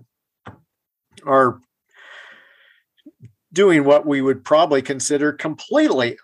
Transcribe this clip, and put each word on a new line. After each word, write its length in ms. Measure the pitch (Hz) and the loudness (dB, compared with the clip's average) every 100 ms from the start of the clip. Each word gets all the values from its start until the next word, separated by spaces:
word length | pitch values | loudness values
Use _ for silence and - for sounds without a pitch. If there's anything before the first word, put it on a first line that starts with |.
| - _ _ _ - - _ _ _ _ _ - | -14 _ _ _ -20 -20 _ _ _ _ _ -18
are 360 | - 135 127 120 _ _ _ _ - - - - _ _ _ _ _ _ 294 _ 120 _ _ | -2 0 0 -2 _ _ _ _ -20 -20 -20 -20 _ _ _ _ _ _ -20 _ -20 _ _
doing 320 | 165 202 160 | 0 2 2
what 220 | 139 147 151 | 4 2 2
we 140 | 139 | -2
would 240 | 135 127 | -2 -4
probably 380 | - 151 165 139 | 0 2 2 0
consider 500 | 131 135 - 147 147 | -2 -8 -4 -2 -2
completely 840 | 147 156 151 - 277 302 147 120 - | -4 -10 -10 -4 0 0 0 -4 -6